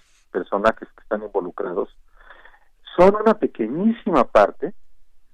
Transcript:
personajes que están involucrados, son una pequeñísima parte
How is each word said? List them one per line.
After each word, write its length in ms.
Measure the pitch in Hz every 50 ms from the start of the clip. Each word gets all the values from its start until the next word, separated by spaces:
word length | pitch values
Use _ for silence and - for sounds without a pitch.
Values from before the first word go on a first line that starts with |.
| _ _ _ _ _ _
personajes 580 | - 92 85 - 107 98 104 113 113 - - -
que 140 | _ _ -
están 180 | - 110 107
involucrados, 760 | 107 - - 95 90 87 - - - 92 87 98 - - _ - - _ _ - _ - - - - - - _ _ _ _ _ _ - -
son 200 | - 180 196 208
una 200 | 214 214 220 214
pequeñísima 880 | - - - - - 113 107 139 170 202 226 226 - - 208 170 131 113
parte 500 | - - 110 101 - - - 139 185 - - - - - - - - - - - -